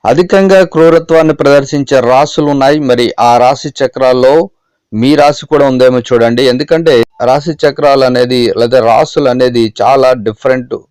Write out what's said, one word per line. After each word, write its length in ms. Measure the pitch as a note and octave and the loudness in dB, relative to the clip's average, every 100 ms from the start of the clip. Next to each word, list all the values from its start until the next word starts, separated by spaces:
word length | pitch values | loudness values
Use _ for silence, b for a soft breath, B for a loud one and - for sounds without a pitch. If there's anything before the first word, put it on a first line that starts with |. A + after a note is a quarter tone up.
| A2 | -2
అధికంగా 500 | C#3 F3+ G3 F#3+ F#3+ F3+ | -2 0 0 2 2 2
క్రూరత్వాన్ని 600 | D#3+ E3 D#3+ E3 D#3+ D#3 D3 | 2 2 2 2 0 0 0
ప్రదర్శించే 560 | C#3 C#3+ C3+ D3 C3 C3+ A#2+ | 0 0 0 -6 -2 0 2
రాశులు 360 | B2+ D3 - D3 | 0 0 -2 -2
ఉన్నాయి. 260 | C#3 C3+ D3+ C#3 | 0 0 0 -2
మరి 160 | B2 A#2 - A#2+ | -2 -2 0 0
ఆ 20 | B2 | 2
రాశి 280 | B2 C#3 D3 - | 0 -2 -8 -6
చక్రాల్లో 520 | C3 - C3 B2+ B2+ D#3 G3 _ _ _ _ | -6 -2 0 2 2 2 -2 _ _ _ _
మీ 180 | G#2+ B2+ D3+ | -4 0 2
రాశి 240 | D3 D3 - | 0 0 -4
కూడా 140 | D3+ C#3 | 0 0
ఉందేమో 260 | B2+ B2+ B2+ A#2 | 2 2 0 -2
చూడండి. 360 | A#2+ A#2 A#2+ C3 | 0 0 0 0
ఎందుకంటే 420 | B2 D#3 E3 D#3+ B2 A#2 - B2 | -2 -2 0 2 0 0 -4 -2
రాశి 240 | C#3 D3 D3+ | -2 -4 -4
చక్రాలు 420 | D3 C#3 D3 C#3 C3 | -4 0 0 2 0
అనేది 300 | B2 B2 B2+ A#2 G#2 | 0 0 0 -2 -2
లేదా 200 | A#2 B2+ A2+ | 0 2 2
రాశులు 420 | A#2 D#3 - C#3 | 2 0 -2 -2
అనేది 280 | B2 B2+ A#2+ A2+ - | 0 -2 0 -4 -2
చాలా 300 | A2 C3+ C3 B2+ G#2+ | 0 2 0 0 -4
డిఫరెంట్ 480 | A2 C3+ C3 B2 A2 _ | -6 -4 -4 -6 -14 _